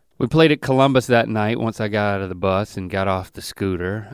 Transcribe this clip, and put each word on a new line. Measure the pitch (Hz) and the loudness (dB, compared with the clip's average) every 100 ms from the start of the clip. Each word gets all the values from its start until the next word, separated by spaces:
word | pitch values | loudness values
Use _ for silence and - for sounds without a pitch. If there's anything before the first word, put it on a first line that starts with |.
| _ - | _ -6
We | 127 | 0
played | 156 160 | 4 4
at | 147 | 4
Columbus | - 131 135 131 123 | 0 2 4 4 4
that | 120 113 | 2 2
night | 110 107 117 | 0 0 0
once | 113 - | -4 -4
I | 107 | -4
got | 107 104 98 | -2 0 -2
out | |
of | 95 | -4
the | 90 | -2
bus | 95 95 107 - | 0 0 -2 -6
and | 92 | -6
got | 95 98 | -2 -2
off | 92 90 | -2 -4
the | - | -12
scooter. | - - 98 90 90 107 107 | -14 -6 -4 -2 -4 -6 -8